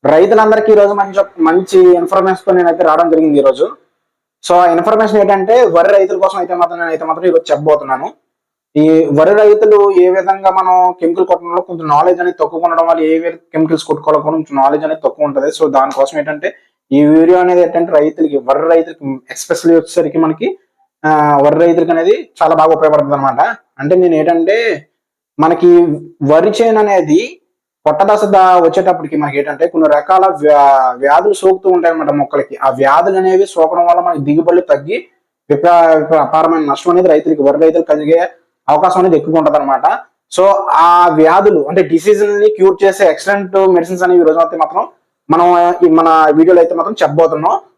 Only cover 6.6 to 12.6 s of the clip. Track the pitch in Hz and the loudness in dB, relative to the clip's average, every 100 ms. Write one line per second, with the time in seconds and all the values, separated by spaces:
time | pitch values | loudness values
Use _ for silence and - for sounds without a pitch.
6.6 | 170 170 170 160 160 160 180 170 165 147 | -4 -4 -8 -6 -6 -4 0 0 0 -4
7.6 | 151 147 139 131 170 - _ _ _ _ | 0 0 -2 -8 -8 -14 _ _ _ _
8.6 | _ 147 156 160 156 143 160 208 214 214 | _ 0 2 2 2 2 2 4 4 4
9.6 | 214 208 202 185 180 190 185 196 196 185 | 4 4 4 2 2 0 -2 -2 0 0
10.6 | 185 185 180 180 170 170 185 175 170 180 | 0 2 0 -2 -6 -2 -2 -2 -4 -8
11.6 | 180 170 156 147 175 175 180 170 156 165 | -6 -10 -2 0 0 0 -4 -4 -6 -2